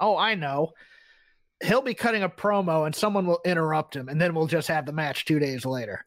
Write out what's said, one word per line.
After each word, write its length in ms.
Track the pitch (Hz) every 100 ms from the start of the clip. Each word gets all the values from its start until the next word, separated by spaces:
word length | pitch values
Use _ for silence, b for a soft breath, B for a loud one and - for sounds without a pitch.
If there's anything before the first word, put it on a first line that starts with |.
Oh, 160 | 208 175
I 160 | 208
know. 400 | 208 143 139 160 - b b b b b b _ -
He'll 200 | - 240
be 100 | 262
cutting 300 | - 233 214
a 60 | 185
promo 580 | - 202 202 180 160 156
and 80 | 151
someone 320 | 214 202 180
will 140 | 170 180
interrupt 500 | 170 160 156 - 139
him, 140 | 131
and 100 | 156
then 140 | 175
we'll 140 | 165 160
just 200 | 165 -
have 160 | 156 143
the 40 |
match 340 | 151 147 127 -
two 120 | 151
days 280 | 143 127 127
later. 380 | 131 110 95